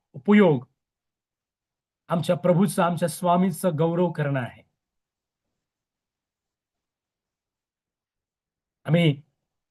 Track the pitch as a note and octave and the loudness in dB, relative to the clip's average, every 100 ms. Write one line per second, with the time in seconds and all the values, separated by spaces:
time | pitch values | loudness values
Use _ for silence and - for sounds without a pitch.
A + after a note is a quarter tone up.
0 | _ - - G#3 F#3 C3 - _ _ _ | _ -6 2 4 6 2 -4 _ _ _
1 | _ _ _ _ _ _ _ _ _ _ | _ _ _ _ _ _ _ _ _ _
2 | - E3+ D3+ F3 F3 D#3 G#3 - F3 E3 | -8 -4 -2 0 0 2 0 0 -2 -2
3 | E3+ - F3+ F3 F#3+ D#3 F#3 D3+ E3 E3+ | -6 -4 0 0 0 -2 -4 -2 -2 0
4 | F3 D3+ C#3+ C3+ A2+ - _ _ _ _ | -2 -2 -4 -4 -6 -12 _ _ _ _
5 | _ _ _ _ _ _ _ _ _ _ | _ _ _ _ _ _ _ _ _ _
6 | _ _ _ _ _ _ _ _ _ _ | _ _ _ _ _ _ _ _ _ _
7 | _ _ _ _ _ _ _ _ _ _ | _ _ _ _ _ _ _ _ _ _
8 | _ _ _ _ _ _ _ _ - E3+ | _ _ _ _ _ _ _ _ 0 2
9 | E3 C#3 - _ _ _ _ | 2 0 -8 _ _ _ _